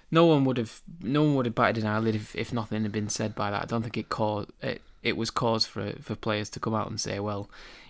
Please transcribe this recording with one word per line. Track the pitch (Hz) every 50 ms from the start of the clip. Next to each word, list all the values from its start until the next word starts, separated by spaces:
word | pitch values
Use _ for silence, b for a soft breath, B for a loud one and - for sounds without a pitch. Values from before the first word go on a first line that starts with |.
| b b
no | 160 160 170
one | 170 156 143 135
would | 131 123
have, | 123 113 107 - - - - - - -
no | 104 139 147 151
one | 151 143
would | 135 123
have | 120 107
batted | - 120 98 113 113 107
an | 107
eyelid | 107 110 113 113 107
if, | 104 107 - -
if | - 113 -
nothing | 127 120 107 - 107 107 110
had | 104 101
been | 107 104 101
said | - - 110 104 104
by | - 107 101
that. | 104 98 85
I |
don't | - 117 117 113
think | 117 - 117
it | 107 -
caused, | - - 110 107 107 104 101 - - _ -
it, | 123 - - - - - - -
it | 120 101 -
was | 113 -
cause | - - 131 117 113 110 -
for, | - - 107 104 104 - -
for | - - 113
players | - - 113 107 104 107 -
to | - -
come | - 113 110
out | 107 104 -
and | 107 107
say, | - 107 101 101
"Well, | 101 104 104 101 101 - B B B B B B B